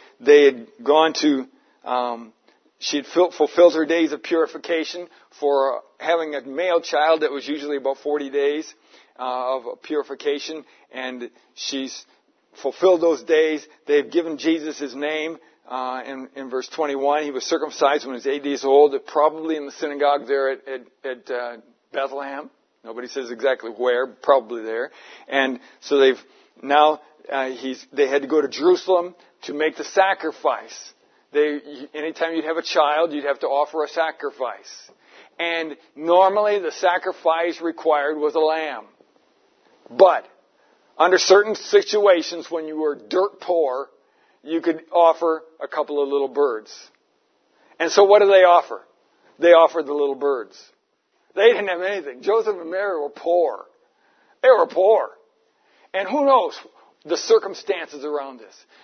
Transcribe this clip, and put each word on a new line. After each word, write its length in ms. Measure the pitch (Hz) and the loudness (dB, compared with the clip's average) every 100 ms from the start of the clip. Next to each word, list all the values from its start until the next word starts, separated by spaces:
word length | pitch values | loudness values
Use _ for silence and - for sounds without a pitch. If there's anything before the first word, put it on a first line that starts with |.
| - _ | -20 _
they 240 | 123 147 | 6 8
had 240 | 143 123 113 _ | 8 4 -6 _
gone 300 | 120 151 160 | 2 4 4
to, 340 | 156 151 139 127 _ _ _ | 2 0 0 -4 _ _ _
um, 480 | - 123 123 117 113 _ _ _ _ _ | -8 -6 -4 -8 -14 _ _ _ _ _
she 200 | - 147 | -6 -6
had 80 | 131 | -4
fil-, 260 | 165 175 | 0 0
fulfilled 420 | - 147 - 175 | 2 0 6 6
her 100 | 160 | 6
days 280 | 151 165 160 | 0 0 0
of 100 | 147 | -4
purification 840 | - 165 156 160 - 165 156 175 175 _ _ _ | -4 -2 -2 -6 -6 -6 -6 -10 -16 _ _ _
for 400 | 143 143 135 120 - _ | 0 2 0 -4 -10 _
having 380 | - 170 160 147 | -2 -2 -2 -8
a 60 | |
male 380 | 123 135 180 170 | -10 -6 -2 -2
child 420 | - 156 151 160 | -2 0 2 2
that 100 | 151 | 0
was 160 | 143 123 | -6 -8
usually 280 | 147 143 143 | -8 -6 -6
about 220 | 131 135 | -6 -6
forty 320 | 151 147 139 | -4 -4 -4
days, 420 | 139 143 147 156 - _ _ _ - | -2 -2 -2 -8 -18 _ _ _ -12
uh, 380 | 127 127 123 131 | -8 -6 -6 -6
of 260 | 117 - | -8 -14
purification, 840 | - 151 135 139 147 143 - 160 127 _ _ | -6 -6 -6 -8 -6 -6 -8 -14 -16 _ _
and 360 | 123 127 127 120 - _ - | -14 -12 -12 -14 -16 _ -14
she's 500 | - 139 131 - - _ _ _ _ - | -10 -8 -10 -12 -20 _ _ _ _ -10
fulfilled 380 | 139 - 185 175 | -8 0 2 4
those 240 | 170 147 | 2 0
days. 420 | 123 156 160 151 - _ - | 0 2 2 -2 -8 _ 0
They've 200 | 147 127 | 0 2
given 300 | 156 165 147 | -2 -4 -4
Jesus 400 | 160 165 151 143 | -2 -2 -4 -10
his 160 | 147 | -12
name. 440 | 123 147 156 156 160 _ _ _ | -8 -6 -6 -8 -10 _ _ _
Uh, 340 | 127 127 127 | -10 -8 -10
in, 240 | 120 135 131 | -12 -14 -14
in 160 | - 135 | -16 -8
verse 160 | 127 123 | -8 -8
twenty-one, 560 | - 151 139 139 147 | -6 -4 -2 0 0
he 80 | 151 | -2
was 140 | 131 | -8
circumcised 600 | - 165 147 - 143 147 | -4 -4 -4 0 0 0
when 100 | 131 | -4
he 20 | 123 | -8
was 100 | 131 | -6
eight 160 | 143 | -4
days 220 | 143 139 | -4 -4
old, 280 | 135 139 147 135 - | 4 6 6 4 -4
probably 480 | 156 151 156 160 156 | 0 2 0 -4 -6
in 100 | 143 | -8
the 60 | |
synagogue 540 | - 156 143 143 143 120 | -8 -8 -2 0 0 0
there 240 | 139 135 | -2 -2
at, 80 | 131 - | -4 -10
at, 140 | 131 120 _ | -14 -14 _
at, 260 | 139 127 131 | -12 -12 -10
uh, 260 | 123 123 117 _ _ _ | -10 -10 -14 _ _ _
Bethlehem. 580 | - 135 139 139 139 160 _ _ _ | -8 -6 -8 -10 -12 -16 _ _ _
Nobody 240 | 113 110 123 | -16 -14 -10
says 240 | 139 120 | -10 -10
exactly 400 | 117 131 127 113 | -4 -2 -2 -6
where, 380 | 107 123 123 131 | -4 0 0 -2
probably 560 | 107 - 139 110 117 | -4 2 2 2 -8
there. 260 | 110 113 131 - - - - | -8 -8 -8 -14 -20 -20 -6
And 320 | 135 135 123 - _ | -2 -2 -4 -12 _
so 180 | - 143 | -2 4
they've 180 | 135 120 - _ _ _ | 4 2 -6 _ _ _
now, 400 | 135 143 151 151 - _ - | 0 4 4 2 -8 _ -8
uh, 200 | 139 131 | -6 -6
he's, 360 | 127 131 127 - | -8 -10 -10 -8
they 160 | 139 139 | -2 0
had 140 | 139 | 0
to 60 | 139 | 0
go 120 | 151 | 0
to 80 | 139 | -2
Jerusalem 680 | 123 160 180 - 180 175 - _ _ | -2 2 2 2 -2 -2 -10 _ _
to 120 | - | -12
make 220 | 147 156 143 | -4 -4 -4
the 80 | |
sacrifice. 1080 | 147 - 190 190 160 - 147 113 110 - - _ _ _ _ | -4 0 0 0 -6 -4 -4 -4 -8 -20 -20 _ _ _ _
They, 280 | 143 151 147 139 143 143 | -2 -2 -2 -10 -18 -16
anytime 400 | 151 156 160 165 | -12 -10 -6 -6
you'd 120 | 165 156 | -4 -4
have 100 | 165 | -6
a 60 | |
child, 500 | 165 175 147 151 170 | -4 0 0 0 -2
you'd 140 | 147 139 | -2 -6
have 120 | 139 | -4
to 60 | 143 | -4
offer 380 | 139 147 156 | -2 -2 -4
a 40 | 147 | -6
sacrifice. 1000 | - 160 151 147 - 127 98 - - - _ _ - - - | -4 -6 -6 -12 -8 -10 -10 -18 -20 -20 _ _ -20 -20 -10
And 380 | 170 165 160 143 _ | -6 -6 -8 -12 _
normally 640 | - 156 175 190 202 208 208 | -8 2 4 4 4 0 0
the 140 | 165 | -4
sacrifice 880 | - 180 180 185 175 170 165 170 156 | -2 0 0 -4 -4 -2 0 -2 -4
required 580 | 170 160 165 147 143 156 | -6 -4 0 0 0 -2
was 160 | 151 | -2
a 60 | 151 | 0
lamb. 460 | 156 160 156 120 107 _ _ _ _ _ _ _ _ _ _ | 0 0 -6 -10 -16 _ _ _ _ _ _ _ _ _ _
But 380 | 120 185 139 - _ _ _ _ _ _ - | 6 6 6 -4 _ _ _ _ _ _ 0
under 200 | 170 185 | 2 4
certain 360 | - 196 214 | 6 6 6
situations, 960 | 214 - 208 196 214 202 175 156 170 - | -4 2 2 2 2 4 4 2 -10 -10
when 160 | 165 156 | -10 -8
you 140 | 156 | -4
were 160 | 156 139 | -4 -4
dirt 440 | 104 185 202 - | -4 -2 -2 -4
poor, 480 | - 170 143 127 135 _ _ _ _ _ | -4 0 0 -2 -8 _ _ _ _ _
you 200 | 143 165 | -6 -4
could 180 | 160 160 - | -2 -4 -2
offer 520 | 175 170 160 170 160 156 _ | 4 4 4 0 -2 -6 _
a 60 | 143 | -10
couple 340 | - 147 147 | -6 -4 -2
of 60 | 139 | -2
little 200 | 143 135 | -2 -2
birds. 460 | 127 143 110 107 - - _ _ _ _ _ _ _ _ - | 0 0 -2 -10 -20 -20 _ _ _ _ _ _ _ _ -6
And 140 | 165 | 0
so 120 | 180 | 4
what 160 | 196 208 | 6 8
do 60 | 196 | 8
they 180 | 196 | 8
offer? 360 | 180 175 - 104 - _ _ _ _ _ | 8 6 2 -8 -16 _ _ _ _ _
They 140 | 165 | 6
offered 320 | 170 160 165 143 | 8 6 2 -4
the 60 | |
little 220 | 147 143 | -2 -2
birds. 440 | 135 143 131 101 - - _ _ _ _ _ _ | -2 -2 -4 -6 -18 -20 _ _ _ _ _ _
They 140 | 180 214 | 4 4
didn't 200 | 220 202 | 4 0
have 140 | 175 | -4
anything. 400 | 185 202 143 127 | -4 -6 -8 -6
Joseph 340 | 160 220 214 196 | 0 0 0 -6
and 120 | 165 | -8
Mary 280 | 185 202 170 | -6 -4 -4
were 120 | - | -6
poor. 560 | - 165 175 156 101 - _ _ _ _ _ _ _ | -6 0 2 0 -2 -14 _ _ _ _ _ _ _
They 60 | 262 | 4
were 180 | 233 165 | 6 4
poor. 440 | - 190 214 120 - _ _ _ _ _ _ _ | 2 4 4 0 -8 _ _ _ _ _ _ _
And 160 | 190 196 | -8 -4
who 160 | 269 | 0
knows 340 | 277 262 175 - - _ _ _ | 4 4 2 -6 -18 _ _ _
the 120 | 147 160 | -6 -6
circumstances 880 | - 220 202 185 - 185 156 147 | 2 2 2 -8 -6 -6 -8 -12
around 360 | 143 147 135 127 | -8 -8 -8 -14
this? 140 | 104 - _ _ | -20 -20 _ _